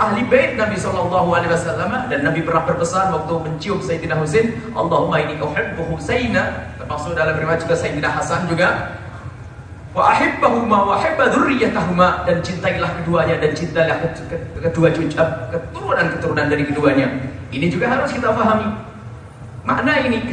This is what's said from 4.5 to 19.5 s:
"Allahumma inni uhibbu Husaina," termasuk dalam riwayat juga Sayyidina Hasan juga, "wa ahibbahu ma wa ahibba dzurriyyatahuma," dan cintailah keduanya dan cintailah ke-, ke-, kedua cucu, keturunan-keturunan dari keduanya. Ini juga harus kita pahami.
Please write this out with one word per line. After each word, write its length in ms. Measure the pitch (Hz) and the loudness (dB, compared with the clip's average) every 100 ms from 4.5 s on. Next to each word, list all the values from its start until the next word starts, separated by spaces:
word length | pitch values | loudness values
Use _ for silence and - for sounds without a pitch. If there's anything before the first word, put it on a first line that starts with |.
| - - | 0 -6
"Allahumma 480 | - 170 160 - - | -2 2 2 2 0
inni 160 | 151 151 | 0 -2
uhibbu 560 | 151 151 151 - 165 | -4 -2 -4 -4 -4
Husaina," 800 | 160 - 247 247 185 - - - - | -4 -2 0 2 0 0 -4 -10 -10
termasuk 320 | - - - | -8 -6 -4
dalam 240 | 165 156 156 | 0 0 0
riwayat 240 | 156 165 | 0 0
juga 160 | - 165 | 2 0
Sayyidina 320 | - 147 160 | 0 -2 -2
Hasan 400 | 185 - 170 180 | -2 -2 -2 0
juga, 480 | 165 185 - - - - - - - - - - - - | 2 2 2 -4 -8 -12 -12 -14 -14 -14 -14 -16 -16 -8
"wa 160 | 180 - | 2 4
ahibbahu 560 | - 311 - 262 233 220 | 4 2 2 2 2 4
ma 240 | 208 196 | 4 4
wa 80 | 196 | 2
ahibba 320 | 202 - 240 | 2 2 2
dzurriyyatahuma," 960 | 262 - 269 220 208 170 175 180 - - | 4 2 2 2 0 0 4 4 4 0
dan 160 | 170 | 0
cintailah 480 | - 180 196 180 165 165 | 0 -2 -2 -2 -2 -4
keduanya 380 | 165 170 160 160 151 | 0 2 4 2 2
dan 60 | |
cintailah 440 | - 165 170 160 156 | 0 -2 2 2 2
ke-, 240 | 170 - - | -2 -4 -8
ke-, 80 | 165 - - 165 | -8 -8 -4 -2
kedua 240 | 165 160 | 4 4
cucu, 320 | 151 160 - 160 160 - | 4 -2 2 0 0 -4
keturunan-keturunan 960 | 170 - - 403 - 165 160 165 147 143 | -6 -6 -8 -2 0 0 0 -2 0 2
dari 160 | 143 143 | 0 0
keduanya. 420 | 143 143 135 127 135 - - - | 2 4 4 2 -2 -6 -10 -10
Ini 160 | 127 170 | -2 0
juga 240 | 180 240 | 0 0
harus 160 | 269 294 | 0 -2
kita 240 | - 240 | -2 0
pahami. 400 | 214 220 214 208 - - - - - - - - | 2 2 2 0 -6 -10 -14 -14 -14 -16 -16 -14